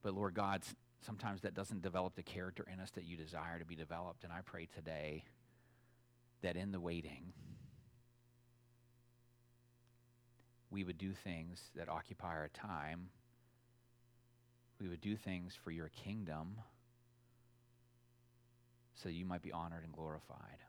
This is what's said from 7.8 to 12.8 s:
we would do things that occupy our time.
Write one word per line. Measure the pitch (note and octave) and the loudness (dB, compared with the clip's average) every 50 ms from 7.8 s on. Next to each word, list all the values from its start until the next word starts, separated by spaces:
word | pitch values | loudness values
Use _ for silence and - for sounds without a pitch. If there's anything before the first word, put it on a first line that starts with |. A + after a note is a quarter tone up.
| - - - - - - - - - - - - - - - - - - - - - - - - - - - - - - - - - - - - - - - - - - - - - - - - - - - - - - - - - - | -18 -20 -20 -20 -20 -20 -20 -20 -20 -20 -20 -20 -20 -20 -20 -20 -20 -20 -20 -20 -20 -20 -20 -20 -20 -20 -20 -20 -20 -20 -20 -20 -20 -20 -20 -20 -20 -20 -20 -20 -20 -20 -20 -20 -20 -20 -20 -20 -20 -20 -20 -20 -20 -20 -20 -20 -10 0
we | - G2 G2 | 2 2 4
would | F2+ F2+ D#2+ | 4 2 2
do | F#2+ F#2+ F#2+ | 2 2 2
things | F#2+ - G2 F2 E2 D#2+ E2+ F2+ - - - - - | 0 0 0 0 0 0 -4 -6 -8 -10 -10 -4 -2
that | E2+ - | 0 2
occupy | D#2 E2 - - G#2 - - F2+ | 2 2 2 -2 -6 -2 0 2
our | E2 D#2+ D2+ D2+ | 2 2 2 0
time. | - - - G#2 F#2 D#2 | -2 -4 -2 0 0 2